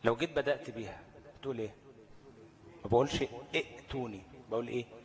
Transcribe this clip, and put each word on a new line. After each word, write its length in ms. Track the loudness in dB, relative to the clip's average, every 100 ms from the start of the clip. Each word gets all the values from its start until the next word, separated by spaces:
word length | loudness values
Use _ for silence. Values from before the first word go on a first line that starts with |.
لو 120 | 6
جيت 160 | 4 2
بدأت 340 | 2 2 0 -2
بيها، 300 | -8 -8 -10 -16 -20 -20 -10
بتقول 200 | -6 -4
إيه؟ 140 | -4 -8 -20 -20 -20 -20 -20 -20 -20 -20 -20 -12
ما 60 | 6
بقولش 340 | 6 8 2 0 -4 -2
إئتوني، 680 | -2 -2 -10 -8 -4 -4 -6 -12 -20 -4
بقول 160 | -2 0
إيه؟ 180 | -4 -4 -12